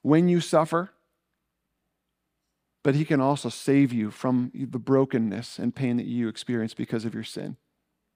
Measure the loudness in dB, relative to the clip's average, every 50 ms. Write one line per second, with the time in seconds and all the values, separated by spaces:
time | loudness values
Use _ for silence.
0 | 2 4 6 6 6 4 4 2 2 2 2 2 2 2 0 -2 -2 -4 _ _
1 | _ _ _ _ _ _ _ _ _ _ _ _ _ _ _ _ _ _ _ _
2 | _ _ _ _ _ _ _ _ _ _ _ _ _ _ _ _ 0 0 2 2
3 | 2 2 2 2 2 2 0 0 -4 -8 -8 -4 0 2 4 4 4 4 2 0
4 | -2 -4 -4 -4 -2 0 0 0 0 -2 -6 -8 -8 -8 -8 -6 0 2 4 4
5 | 4 2 0 -2 -2 -2 -4 -6 -8 -10 -8 -6 -6 -4 -4 -2 -2 -2 -2 -2
6 | -4 -4 -4 -4 -4 -4 -6 -8 -6 -4 -4 -4 -4 -4 -6 -8 -8 -6 -6 -6
7 | -6 -6 -8 -8 -10 -10 -12 -10 -10 -10 -12 -14 _ _ _ _ _ _ _ _
8 | _ _ _